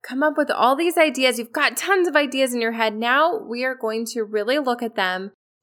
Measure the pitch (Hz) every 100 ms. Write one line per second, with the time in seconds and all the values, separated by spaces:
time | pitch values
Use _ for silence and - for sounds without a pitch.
0 | - 254 302 302 294 - 233 277 339 339
1 | 311 262 254 233 226 - 269 240 339 392
2 | 349 294 285 269 262 240 226 226 220 214
3 | 233 269 330 440 - 240 262 254 220 220
4 | 226 240 208 214 208 285 254 240 233 220
5 | 185 185 196 - _ _